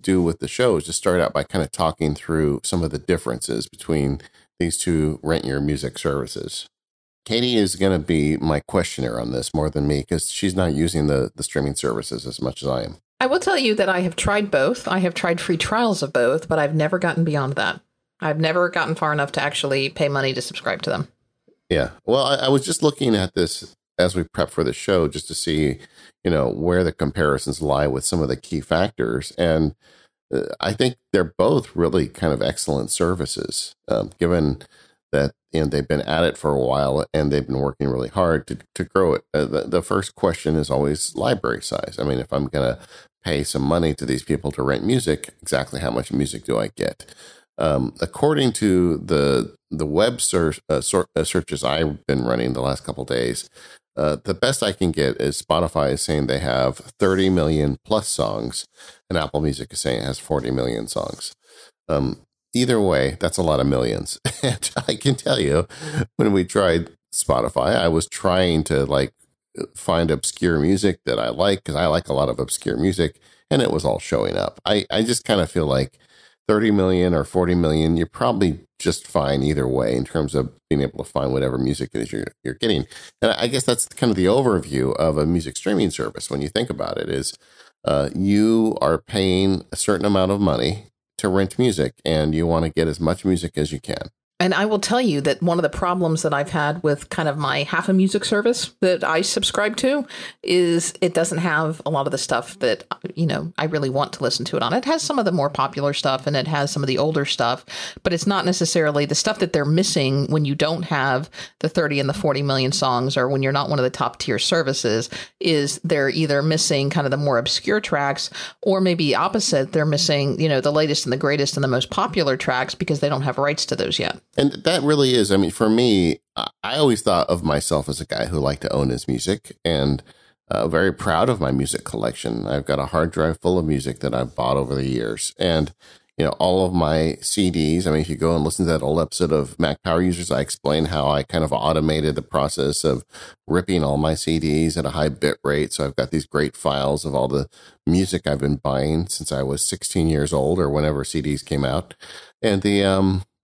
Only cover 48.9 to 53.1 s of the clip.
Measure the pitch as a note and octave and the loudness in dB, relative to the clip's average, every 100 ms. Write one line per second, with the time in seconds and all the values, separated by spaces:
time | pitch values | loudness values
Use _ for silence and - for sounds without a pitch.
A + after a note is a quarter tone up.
48.9 | D2+ - D2+ C#2+ C2 A1 - - D#2 D#2 | 0 0 2 4 2 -2 -10 -10 -6 -2
49.9 | D#2+ A2+ A#2+ - F2+ D#2+ - - C#2 - | 2 2 0 0 2 0 -2 -2 -2 0
50.9 | F#2+ - D#2+ D#2 F2+ - C#2+ C2 D2+ D#2 | 0 0 -2 -2 -2 -2 -4 -2 0 -2
51.9 | D2 - C2+ A#1+ A#1+ B1 B1+ C2 C2+ - | -2 -2 -2 0 0 0 -2 -2 -4 -6
52.9 | C2+ B1+ | -8 -4